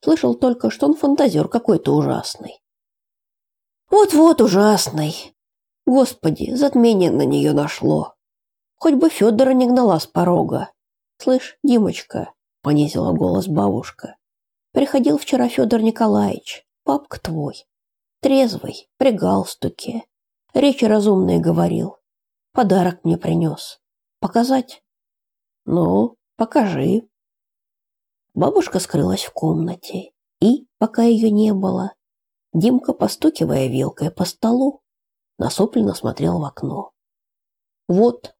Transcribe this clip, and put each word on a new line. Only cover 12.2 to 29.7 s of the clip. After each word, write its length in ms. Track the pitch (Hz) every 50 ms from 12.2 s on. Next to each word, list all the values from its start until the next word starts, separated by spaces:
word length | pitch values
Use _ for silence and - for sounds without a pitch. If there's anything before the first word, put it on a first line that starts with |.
| 87 - - _ _ _ _ _ _
понизила 500 | 143 147 147 147 147 - - - 175 175
голос 360 | 160 - - - - 185 196
бабушка, 680 | 156 151 202 202 190 113 - - - _ - - - _ _ _ _ _ _ _ _ _ _ _ _
Приходил 460 | 254 269 277 - 277 247 - 294 285
вчера 300 | - - - 254 247 240
Федор 340 | - - 262 220 233 233 214
Николаевич, 800 | 220 226 226 233 214 208 208 208 202 190 - _ - - - _ _ _ _ _
папка 360 | - 277 285 285 _ - -
твой. 460 | _ - 165 160 147 143 - - - _ _ _ _ _ _ _ _ _ _ _
Трезвый, 680 | - 269 269 269 269 240 196 - - - - - - _ _ _
при 120 | 262 269
галстуке. 960 | 233 180 - - - 98 - - - _ - - - - - - - 233 - _ _ _ _ _ _ _ _ _ _
Речи 300 | 269 285 285 269 - -
разумные 560 | 220 214 214 202 214 202 190 190 180 175 170
говорил. 560 | 165 165 170 165 175 170 165 165 175 196 - _ _ _ _ _ _ _ _ _ _ _ _
Подарок 520 | - 247 196 185 202 175 180 175 - _
мне 140 | 165 170 165
принес. 600 | - 165 165 170 170 160 147 - - - - _ _ _ _ _ _ _ _ _
Показать? 640 | - 180 - 233 233 247 262 262 247 - - - _ _ _ _ _ _ _ _ _ _ _ _ _ _ _ _ _
Ну, 520 | - - 175 170 165 180 196 220 240 - _ _ _ _
покажи. 720 | _ 220 233 - 311 240 202 170 143 135 160 185 220 233 _ _ _ _ _ _ _ _ _ _ _ _ _ _ _ _ _ _ _ _ _ _ _ _ _ _
Бабушка 440 | - 170 233 403 403 - - - 185
скрылась 460 | 175 - - 151 151 180 185 202 -
в 80 | - _
комнате, 800 | - - 160 165 160 160 170